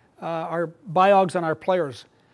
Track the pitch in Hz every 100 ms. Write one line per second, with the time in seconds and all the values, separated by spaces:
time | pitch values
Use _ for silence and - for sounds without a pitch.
0 | _ _ 165 165 170 165 160 - 233 165
1 | 190 196 185 185 165 151 - 185 147 120
2 | - _ _